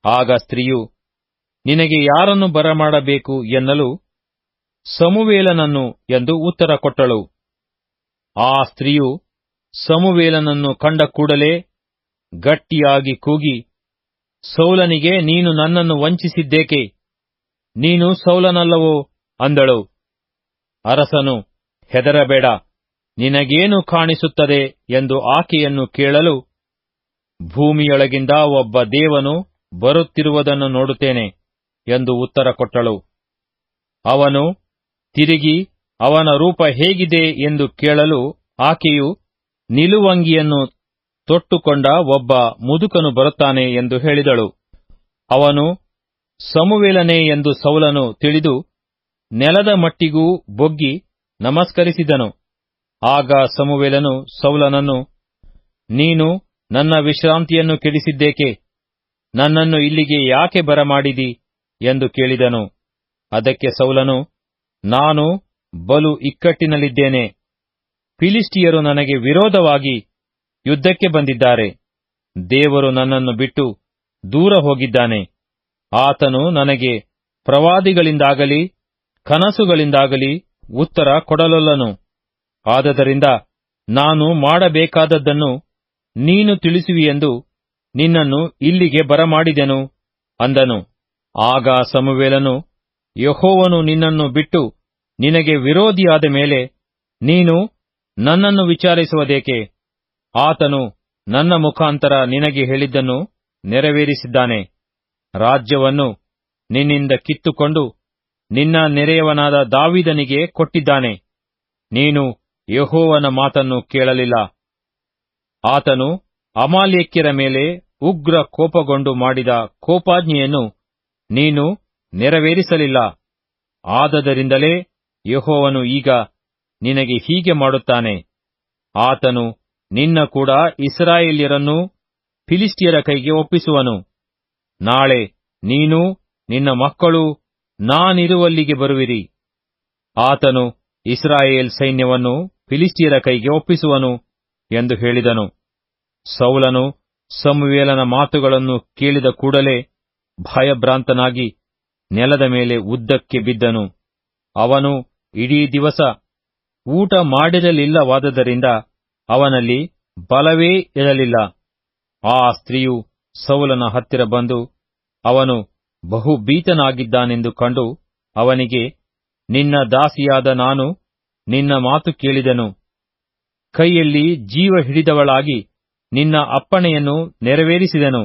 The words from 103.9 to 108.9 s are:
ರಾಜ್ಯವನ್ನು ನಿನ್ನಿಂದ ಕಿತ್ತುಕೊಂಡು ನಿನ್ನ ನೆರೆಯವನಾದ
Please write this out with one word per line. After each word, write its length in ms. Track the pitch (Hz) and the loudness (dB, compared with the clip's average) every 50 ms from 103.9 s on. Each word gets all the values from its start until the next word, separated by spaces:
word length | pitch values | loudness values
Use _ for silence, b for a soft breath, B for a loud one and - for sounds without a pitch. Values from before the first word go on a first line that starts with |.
| 147 147 147 143 143 - - 123 120 127 123 120 117 104 92 _ _ _ _ _ _ _ _ _ _ _ _ _ - | 0 0 0 -2 -4 -6 -8 -2 -2 0 0 0 -2 -6 -8 _ _ _ _ _ _ _ _ _ _ _ _ _ -6
ರಾಜ್ಯವನ್ನು 760 | 95 110 120 135 139 120 107 143 139 135 135 139 143 139 123 101 _ _ _ _ _ _ _ _ _ _ _ | -2 0 2 0 0 0 -2 0 0 0 0 0 0 -2 -4 -6 _ _ _ _ _ _ _ _ _ _ _
ನಿನ್ನಿಂದ 400 | 110 131 143 147 147 143 139 135 | -2 -2 0 0 0 -2 0 -2
ಕಿತ್ತುಕೊಂಡು 840 | 135 123 _ - 151 - _ 165 147 - 151 147 156 160 143 113 - _ _ _ _ _ _ _ _ _ _ _ | -2 -2 _ -8 -8 -4 _ -6 -2 -2 -2 0 0 -2 -2 -4 -8 _ _ _ _ _ _ _ _ _ _ _
ನಿನ್ನ 240 | 104 131 147 156 165 160 160 | -2 0 0 2 2 2 0
ನೆರೆಯವನಾದ 760 | 151 | 0